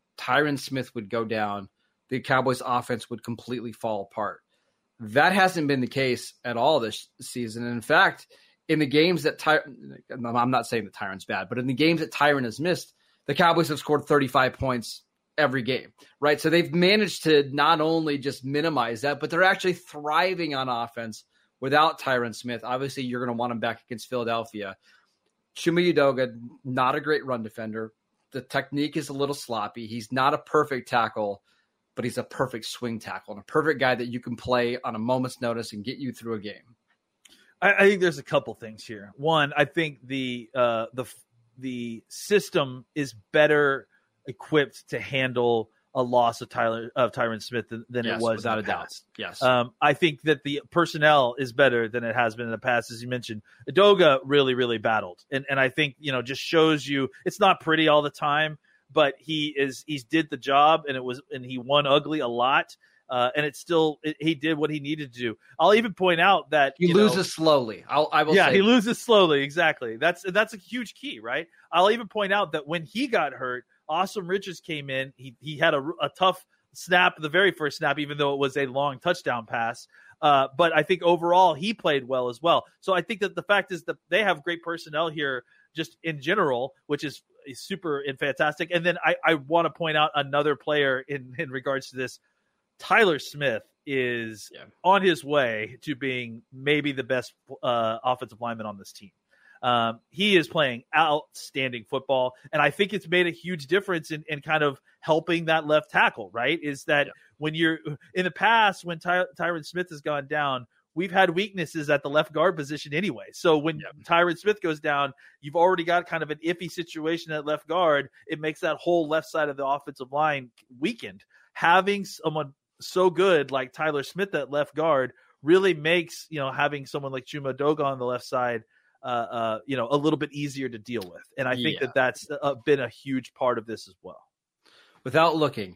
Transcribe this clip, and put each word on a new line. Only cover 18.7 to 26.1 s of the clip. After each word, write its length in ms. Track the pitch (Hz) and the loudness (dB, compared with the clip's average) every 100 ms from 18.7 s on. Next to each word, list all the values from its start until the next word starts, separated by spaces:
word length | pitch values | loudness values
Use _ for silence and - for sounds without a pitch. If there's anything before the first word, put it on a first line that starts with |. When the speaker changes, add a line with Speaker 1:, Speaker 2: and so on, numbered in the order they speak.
| 143 117 113 | 0 -2 -2
Speaker 1:
that, 180 | 139 139 | -4 -4
but 80 | 151 | -2
they're 140 | 170 | 2
actually 320 | 185 196 185 175 | 2 2 -2 -4
thriving 800 | - 151 147 156 185 175 160 | -8 -8 0 2 2 0 -4
on 140 | 139 131 | -4 -2
offense 560 | 117 117 - 113 107 _ _ _ - | -4 -4 -8 -12 -12 _ _ _ -8
without 400 | 131 147 160 156 | 2 4 4 2
Tyron 340 | 139 127 120 107 | -2 0 -2 -6
Smith. 240 | 123 117 123 | -10 -8 -4
Obviously, 380 | 127 139 135 | -4 -4 -6
you're 220 | 123 123 123 | -6 -4 -4
gonna 120 | 117 | -4
want 160 | 120 | -4
him 80 | 117 | -2
back 200 | 117 110 - | -4 -6 -10
against 240 | 113 - | -14 -8
Philadelphia. 640 | 127 113 117 110 107 98 95 _ _ _ _ _ _ _ - | -6 -2 -4 -4 -10 -12 -12 _ _ _ _ _ _ _ -4
Chuma 380 | 175 170 175 | -2 2 2
Udoka, 460 | 147 139 | 4 2